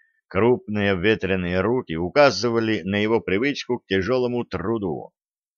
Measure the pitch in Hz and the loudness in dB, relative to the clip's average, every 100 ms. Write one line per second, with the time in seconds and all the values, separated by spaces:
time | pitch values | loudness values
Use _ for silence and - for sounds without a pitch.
0 | _ _ - 95 117 123 - 104 101 92 | _ _ -6 0 2 2 -2 -2 0 2
1 | 101 107 92 95 87 92 98 127 - 80 | 2 0 0 -2 0 0 0 0 -4 -4
2 | 87 143 143 95 120 117 110 104 87 101 | -2 4 4 4 0 0 0 -2 -2 0
3 | 107 113 90 95 139 131 - 120 - 95 | 2 0 0 -2 0 -4 -4 -6 -2 -2
4 | 95 127 123 120 113 92 90 113 95 65 | 0 0 0 -2 -4 -6 -4 -2 -2 -6
5 | - _ _ _ _ | -10 _ _ _ _